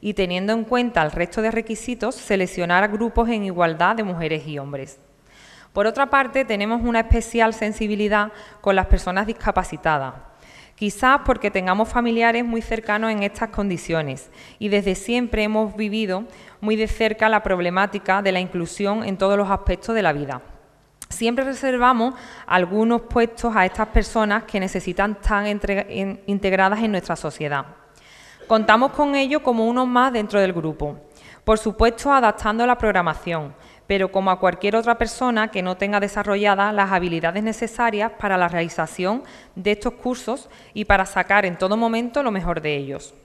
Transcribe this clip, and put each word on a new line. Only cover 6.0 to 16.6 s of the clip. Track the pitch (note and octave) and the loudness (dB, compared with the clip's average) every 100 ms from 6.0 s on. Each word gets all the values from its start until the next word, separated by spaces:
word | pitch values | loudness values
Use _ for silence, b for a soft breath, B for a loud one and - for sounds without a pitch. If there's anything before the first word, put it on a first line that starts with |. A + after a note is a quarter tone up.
| C#4 | 2
parte, | C#4 C4+ C4+ | 2 2 0
tenemos | C4+ G#3 G3+ A#3 | 0 0 0 0
una | A#3 A#3 | 0 0
especial | A3+ A#3 A3+ A#3 A3+ | 4 2 2 2 2
sensibilidad | A3+ G#3+ G#3+ G#3+ G#3 G#3 G#3 G#3+ B B B | 2 -4 -2 -4 0 2 2 0 B B B
con | - | 2
las | F#3+ F#3 | 4 6
personas | F#3 - F#3 G#3 | 4 2 -2 -2
discapacitadas, | A3+ - F#3 F#3 D#3 D#3+ D3+ C3+ C3 - - B B B | -2 0 0 -2 -2 0 0 -2 -10 -20 -20 B B B
quizás | _ G#3 - B3+ C#4 | _ -4 2 4 4
porque | C#4 A#3 G#3 | 2 0 0
tengamos | G3 F#3 F#3+ A3+ | -2 0 0 0
familiares | B3 A#3+ A3+ A#3 A#3 | 0 0 2 2 2
muy | A#3+ A3+ | -2 -4
cercanos | A3 A3+ A3 G#3+ A3 | -4 -6 -2 -2 0
en | G#3+ | -2
estas | G3+ G3+ A3+ | -4 -4 -6
condiciones | G#3+ G3+ E3+ - E3 D3 C3+ - B B B | -4 -2 -4 -2 -2 -2 -8 -14 B B B
y | G#3 | 0
desde | G3+ G3 F#3 | 0 0 -4
siempre | - A#3+ A#3+ A3 | -2 -2 0 -2
hemos | G#3+ G#3+ A3 G3 | 0 0 -2 -2
vivido | G#3+ G#3+ G#3+ F#3 A#3 B B B | -4 -2 -2 -4 -6 B B B